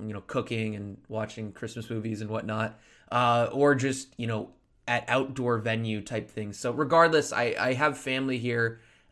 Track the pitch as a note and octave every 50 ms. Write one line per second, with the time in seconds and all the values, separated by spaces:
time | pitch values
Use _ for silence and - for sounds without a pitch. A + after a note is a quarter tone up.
0 | G#2+ G#2+ G#2 G2 - - - B2+ A2+ - A#2+ A2+ A2 G#2+ G#2+ G2+ G2+ G2+ G2 -
1 | - - A2 A2 A2 A2 - A2+ A2 G#2 G2 - A#2 A2 - A#2 A2 - A#2 A2
2 | A2 A2+ A2 G#2 G#2+ G#2 A2 A2 - G#2+ G#2+ A2 A2 A2 - - _ _ - _
3 | _ - - B2 B2 A#2+ A#2 A#2+ A#2+ - - C#3 C#3+ C#3+ C#3 B2 B2 C3+ C3 -
4 | - - _ - A#2 A#2 A2+ G#2+ G#2 - - _ _ _ _ _ _ A#2+ A#2+ A#2
5 | - A2 A#2+ C3+ C3+ C#3 C3 C3 B2 A#2+ A#2 A2 G#2+ A2+ A2+ A2+ A2+ A2 G#2+ G#2
6 | G2+ - A#2+ G#2+ G#2 - - A2 G#2+ G#2 G2+ - - B2 A#2+ D3 D3+ C3 E3 E3
7 | E3 E3 D#3 D3 - - - - A#2+ A#2 - - A2 B2+ B2+ B2+ D3+ D3+ C#3 -
8 | - C3 C3 C3+ C3+ C3 C3 A#2+ A#2+ B2 A#2 A#2 A#2 A2+ A2+ - - - _ _
9 | _ _